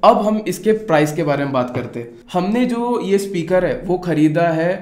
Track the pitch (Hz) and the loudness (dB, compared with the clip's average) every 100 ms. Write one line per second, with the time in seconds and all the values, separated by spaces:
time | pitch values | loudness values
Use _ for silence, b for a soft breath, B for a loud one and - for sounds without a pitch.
0 | 202 220 208 214 - - 214 214 - 160 | 6 4 2 -2 -4 -2 0 0 2 2
1 | 151 165 151 143 139 131 123 127 117 120 | 2 0 -2 -2 0 -2 -2 -6 -8 -10
2 | 117 - - 180 185 226 247 233 240 240 | -12 -16 -6 -4 0 0 0 0 -2 -2
3 | 185 196 196 180 160 185 175 123 - 175 | 2 0 0 -4 0 0 2 -4 -2 -4
4 | 175 151 156 160 170 160 170 190 | 0 2 2 4 0 0 -2 -2